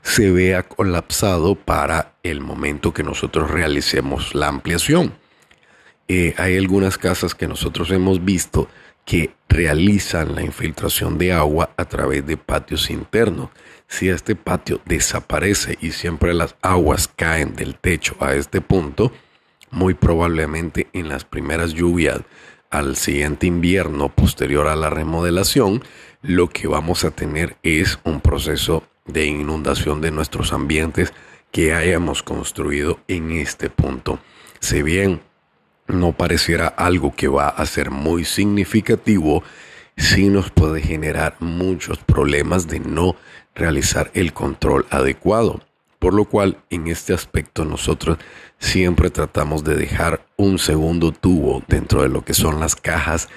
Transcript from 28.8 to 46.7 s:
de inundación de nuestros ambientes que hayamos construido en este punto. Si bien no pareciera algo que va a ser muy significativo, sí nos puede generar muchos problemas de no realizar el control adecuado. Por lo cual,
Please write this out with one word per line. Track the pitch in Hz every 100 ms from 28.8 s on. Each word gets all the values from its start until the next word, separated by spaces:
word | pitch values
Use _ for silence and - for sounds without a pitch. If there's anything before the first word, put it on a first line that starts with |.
| - _ -
de | 76 76
inundación | 73 73 78 71 69 78 76
de | 80
nuestros | 76 76 73 78
ambientes | 71 71 78 80 - 90 - - - _
que | - 82
hayamos | 85 87 85 85 -
construido | - 76 76 - 76 71 76 - -
en | 90 80
este | 82 71 - 73
punto. | - 67 64 69 64 - - - -
Si | - 82
bien | 73 92 98 80 - _ _ _ _ _ -
no | 90 87
pareciera | 78 87 85 - 85 82
algo | - 87 90 69
que | - 69
va | 69 71
a | - 76
ser | - 67
muy | 67 76 85
significativo, | 82 - 101 101 90 110 98 110 113 101 76 76 - - - - - -
sí | - 95 98
nos | 98 90
puede | - 78 78
generar | 76 78 78 76 78 -
muchos | 82 85 92 90 - -
problemas | - - 71 71 73 92 80
de | 76
no | - 78 90 - - - _
realizar | - 82 73 - - -
el | - 85
control | - 69 69 69 69 -
adecuado. | 69 67 - 90 110 104 - _ _ _ -
Por | 90
lo | 101
cual, | 101 107 98 - -